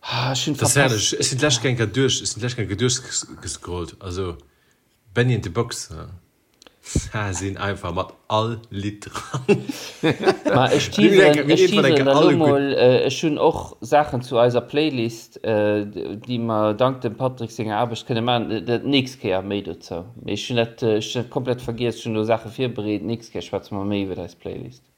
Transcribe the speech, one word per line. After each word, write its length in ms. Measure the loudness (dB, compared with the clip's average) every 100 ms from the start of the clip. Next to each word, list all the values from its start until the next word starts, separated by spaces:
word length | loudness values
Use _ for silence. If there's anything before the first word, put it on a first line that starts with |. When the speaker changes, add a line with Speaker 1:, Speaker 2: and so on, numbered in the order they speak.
Speaker 1:
Ah, 320 | -6 -4 -2
schön 200 | -2 -4 0
Speaker 2:
Das 120 | 2
ist 40 |
Speaker 1:
verpasst. 20 | 4
Speaker 2:
herrlich. 400 | 4 2 -2 -2
Es 120 | -2
sind 80 | 0
gleich 240 | 2 2 0 0 0 2 0 0 -4 -6 -6 -6
kein 120 | -6
Gedurch 260 | 0 0 -2
ges-, 400 | -4 -8 -8 -14
gescrollt. 560 | -14 -12 -10 -8 -8 -10
Also, 360 | -10 -6 -6 -8 -16 _ _ _ _ _ _
Benny 200 | 0 2
in 80 | 2
the 60 | -2
Box, 400 | -4 -4 -6 -12 -14
ja. 100 | -14 -18 _ _ _ _ -20 _ -4 -4 -4
Ha, 200 | -6 -6
sind 240 | -4 -6 -4
einfach 360 | -6 -6 -6
mit 120 | -6 -6 -10 _
all 320 | 0 0 -4 -10
Lied 360 | -8 -6 -8 -12
dran. 460 | -12 -8 -8 0 0 0 -12 -12 -2
<laughs> 120 | 0 2 2 2 2
Speaker 1:
Ma, 180 | 4 4
ich 160 | 2 0
Speaker 2:
Wie 40 | 4
Speaker 1:
teasere, 300 | 6 8 8
Speaker 2:
denke, 120 | 6 4
wie 40 |
Speaker 1:
ich 180 | 4 6
Speaker 2:
denke, 180 | 6 4
Speaker 1:
teasere 160 | 4
da 80 | 4
Speaker 2:
alle 200 | 6 6
Speaker 1:
nur 120 | 6 4
Speaker 2:
gut. 80 |
Speaker 1:
mal, 180 | 4 2
äh, 340 | 4 6 6 2
ich 120 | 0
schon 180 | -2 2
auch 380 | 2 0 -8 -12
Sachen 400 | 2 2 2 -2
zu 160 | -2 4
unserer 240 | 4 4
Playlist, 840 | 0 0 0 0 -4 -6 -16 -10
äh, 420 | 0 2 2 2 -2 -8 -8 -10
die 220 | -6 -4
man 380 | -2 2 2 2
dank 240 | 2 0
dem 140 | -6 -2
Patrick 340 | -4 -4 -12
seiner 260 | -8 -4 -2
Arbeit 280 | -2 -4 -4
können 180 | -2
machen, 260 | 0 0 0
äh, 120 | -4
das 200 | -2 -2
nächste 460 | 2 0 0 -4 -2
Jahr 140 | -2
mehr 200 | -2 -4
dazu. 440 | -6 -12 -10 -10 -10 -14
Ich 200 | -8 -6 -4
schon 100 | -2
nicht, 260 | -2 0
äh, 140 | 0 0
ich 140 | 0
schon 160 | -6 -4
komplett 320 | -4 -4 -4
vergessen, 400 | -4 -4 -4 -4
schon 120 | -4
nur 100 | -2
Sachen 260 | 0 0 -2
vorbereitet, 540 | -6 -4 -4 -4 -4 -4
nächstes 280 | -6 -8
Jahr 80 | -12
schwätzen 340 | -6 -8 -6 -6
wir 80 |
mehr 180 | -2 -2 -2
über 80 | -6
das 180 | -10
Playlist. 480 | -12 -12 -10 -12 -18 _